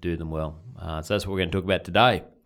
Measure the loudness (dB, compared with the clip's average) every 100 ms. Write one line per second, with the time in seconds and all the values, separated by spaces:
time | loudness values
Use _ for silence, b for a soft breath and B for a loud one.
0 | -4 -4 -4 -4 -4 -8 -16 -12 -8 -6
1 | -2 -2 0 -2 0 0 0 0 2 4
2 | 6 4 -2 -16